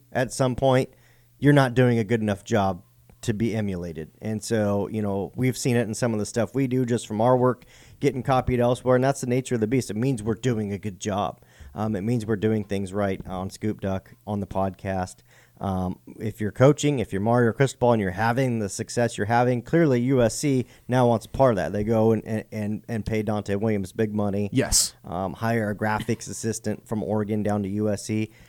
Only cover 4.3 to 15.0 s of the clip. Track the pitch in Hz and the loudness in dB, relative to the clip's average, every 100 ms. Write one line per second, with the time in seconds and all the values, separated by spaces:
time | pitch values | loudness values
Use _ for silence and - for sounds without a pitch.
4.3 | 107 - 113 104 101 95 107 104 98 87 | -6 -2 0 2 0 -2 -4 -4 -4 -6
5.3 | - 127 120 139 120 107 107 120 107 101 | -2 -2 0 0 0 0 -2 -2 -2 -2
6.3 | 117 104 135 135 127 120 117 - 107 123 | -2 -2 0 0 0 0 -2 -2 0 4
7.3 | 127 127 117 - - - - 143 127 135 | 4 4 0 -8 -20 -20 -2 -2 0 0
8.3 | 131 123 123 120 123 127 127 131 - 127 | 0 2 2 2 2 2 4 4 0 0
9.3 | 127 - 120 107 131 - 104 131 120 107 | -2 0 0 2 0 -2 -2 -2 -2 -2
10.3 | 107 131 110 104 101 104 92 110 98 82 | -2 0 -2 -2 -4 -8 -8 -4 -2 -2
11.3 | - _ - - - 110 101 110 123 107 | -6 _ -20 -14 -6 -4 -2 -2 -2 -2
12.3 | 104 110 110 101 98 92 98 101 95 - | 0 2 0 -2 -4 -4 -2 -2 -2 -6
13.3 | 92 95 - 107 95 98 95 - - - | -6 -8 -6 -6 -4 -4 -6 -8 -16 -8
14.3 | 101 95 95 95 90 98 95 | -6 -4 -2 -4 -4 -6 -4